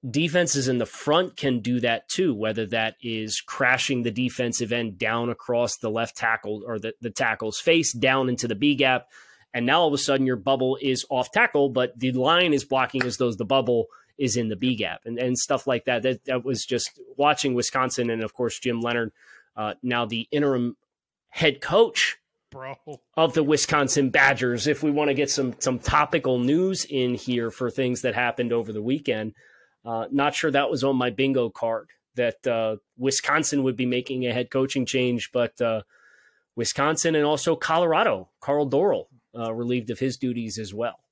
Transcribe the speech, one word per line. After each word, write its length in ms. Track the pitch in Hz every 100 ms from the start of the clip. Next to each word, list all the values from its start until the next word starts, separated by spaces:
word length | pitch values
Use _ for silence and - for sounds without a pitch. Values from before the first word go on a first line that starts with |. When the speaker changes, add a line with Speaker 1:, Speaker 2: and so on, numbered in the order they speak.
| 135
Speaker 1:
defenses 580 | 120 165 170 170 139 131
in 100 | 127
the 60 | 113
front 520 | - - 156 185 -
can 220 | 143 123
do 200 | 110 123
that 280 | 117 113 -
too, 240 | - 185
whether 320 | 110 110 110 110
that 280 | 113 110 -
is 400 | 120 113 110 107
crashing 640 | - - 127 131 - 131
the 80 | 117
defensive 600 | 107 127 - 120 117 117
end 260 | 120 113 92
down 320 | 110 117 120
across 480 | 117 - 120 120 -
the 120 | 113
left 280 | 110 117 -
tackle 460 | 117 110 104 107 101
or 140 | 113
the, 140 | 107 -
the 100 | 117
tackle's 480 | - 123 110 110 -
face 340 | - 170 160
down 360 | 120 131 135 131
into 180 | 123 120
the 80 | 104
B 200 | 147 139
gap. 320 | 135 127 - - - - _
And 120 | 123 120
now 160 | 151
all 60 | 165
of 60 |
a 40 | 139
sudden 260 | - 135 131
your 120 | 127
bubble 400 | 98 135 127 131
is 240 | 139 127 -
off 220 | 131 123
tackle, 380 | 208 233 147 143
but 280 | 123 127 123
the 120 | 131
line 400 | 127 131 170 180
is 100 | 143
blocking 400 | - 135 127 135
as 140 | 123 120
though 140 | 127
the 140 | 104 113
bubble 420 | 135 120 120 110 - _ -
is 200 | 135 113
in 120 | 113
the 60 | 101
B 200 | 127 117
gap 260 | 98 85 117
and, 140 | 117
and 180 | 127 123
stuff 300 | - 135 -
like 180 | 123 -
that. 160 | 120
That, 220 | 123 127 -
that 180 | 127 120
was 200 | 123 -
just 340 | 131 - - - -
watching 360 | 143 143 139
Wisconsin. 560 | 123 120 135 127 - 120
And 140 | 113
of 100 | 110
course, 260 | - 120 -
Jim 220 | 127 117
Leonhard, 300 | 117 120 113 _ - - _ -
uh, 180 | 107 -
now 220 | 123 120 117
the 220 | 113 113
interim 460 | 147 147 127 120 117 _ _ _ _ _
head 300 | - 160 135
coach 560 | - 175 226 - - - _ _ _
Speaker 2:
Bro. 260 | 135 131 139 - 139 _ -
Speaker 1:
of 180 | 160
the 100 | 165
Wisconsin 680 | 143 151 - 156 139 147 135
Badgers. 560 | 131 135 139 127 120 143
If 160 | 143
we 80 | 156
want 180 | 143 151
to 40 |
get 160 | 135 143
some, 240 | - 131 117
some 180 | - 123
topical 600 | - 151 147 165 135 127
news 460 | 123 156 185 185 -
in 280 | 143 127 120
here 360 | - 123 117
for 180 | - 123
things 320 | 110 127 123
that 140 | 127 117
happened 380 | 123 117 120
over 180 | 117 110
the 100 | 107
weekend, 520 | 107 135 139 110 110 104 _ - _ _
uh, 220 | 117 113 113
not 240 | 139 143 147
sure 160 | 160
that 180 | 139 139
was 140 | 151 135
on 100 | 131
my 140 | 123
bingo 400 | 107 135 131 117
card 400 | - 117 113 - _ _ -
that, 300 | 120 - 131
uh, 300 | 117 110 107 _ _
Wisconsin 680 | 131 131 - 147 156 143
would 120 | 131 123
be 100 | 123
making 400 | 123 123 127 123
a 60 |
head 160 | 120 120
coaching 340 | 135 131 139 123
change, 460 | 131 127 120 -
but, 260 | 127 120 -
uh, 220 | 117 113 - _ - - _ _ _ -
Wisconsin 600 | 117 - 143 156 170 160
and 100 | 147
also 300 | 151 - 165
Colorado, 720 | - 160 175 160 220 104 92 _
Karl 280 | - 143 143
Dorrell, 380 | 135 196 120 - _ _ 117
uh, 140 | 113
relieved 360 | 113 120 123 110
of 100 | 110
his 180 | 135 127
duties 420 | 127 120 113 104
as 140 | 107
well. 260 | 104 117 - _